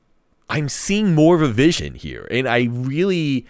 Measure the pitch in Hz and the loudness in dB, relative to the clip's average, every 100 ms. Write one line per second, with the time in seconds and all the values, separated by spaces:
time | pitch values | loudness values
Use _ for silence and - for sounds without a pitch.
0 | _ _ _ _ - 165 143 - - 208 | _ _ _ _ -8 -6 -4 -4 -2 0
1 | 214 156 156 175 147 107 156 - 73 62 | 2 4 6 6 2 2 2 2 -6 -10
2 | 71 58 50 120 131 120 120 120 131 143 | -14 -14 -6 -4 0 0 -2 -4 -6 -2
3 | 196 180 151 131 | -2 -2 -2 -4